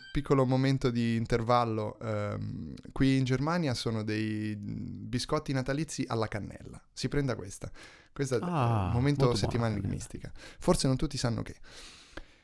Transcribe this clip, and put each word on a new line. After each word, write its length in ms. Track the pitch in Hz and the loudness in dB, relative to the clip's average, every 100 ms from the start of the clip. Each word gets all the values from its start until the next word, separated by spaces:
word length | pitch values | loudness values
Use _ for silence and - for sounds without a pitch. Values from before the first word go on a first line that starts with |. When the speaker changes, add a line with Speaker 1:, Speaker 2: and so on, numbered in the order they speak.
| - | -4
Speaker 1:
piccolo 340 | - 143 139 127 | -4 4 4 6
momento 440 | 131 135 135 127 | 4 4 4 2
di 260 | 120 117 113 | 2 2 2
intervallo. 840 | 113 120 113 123 117 110 107 - | 2 0 4 4 4 0 -2 -6
Ehm, 760 | 113 107 104 104 104 101 80 - - | -4 -2 -2 -4 -6 -8 -8 -10 -12
qui 240 | - 131 135 | 2 4 4
in 80 | 131 | 2
Germania 500 | 127 143 175 156 117 | 0 0 0 0 -2
sono 300 | 123 110 107 | -2 -2 -2
dei 500 | 107 110 107 107 104 | -2 -2 -2 -4 -4
biscotti 960 | 101 110 - 98 107 120 - 156 147 | -6 -6 -6 -8 -6 -4 -2 -2 0
natalizi 520 | 135 127 139 156 - 127 | -2 -2 -2 -4 -4 -2
alla 220 | 117 110 | -2 -2
cannella. 520 | 107 90 - - 123 - | -4 -8 -10 -14 -16 -18
Si 160 | - 131 | -6 -2
prenda 260 | 147 139 113 | 0 0 -2
questa. 340 | 90 - - - - - - | -6 -10 -12 -12 -18 -20 -20
Questa 240 | - 139 120 | -6 0 0
è 20 | |
Speaker 2:
Ah, 440 | 175 170 120 113 92 | 0 2 4 4 2
Speaker 1:
il 80 | 120 | 2
momento 300 | 135 143 131 | 4 4 4
Speaker 2:
molto 160 | 117 | 4
Speaker 1:
settimana 320 | 95 120 117 | 0 0 0
Speaker 2:
buona. 160 | 104 98 | 0 -2
Speaker 1:
enigmistica. 420 | 92 - - - - - - | -4 -6 -10 -12 -14 -16 -4
Forse 260 | - 180 139 | 4 4 4
non 80 | 131 | 2
tutti 240 | 156 127 | 0 0
sanno 240 | 120 113 | -2 -2
che. 140 | 113 - - - - - - - - - | -4 -10 -16 -18 -18 -20 -18 -16 -16 -20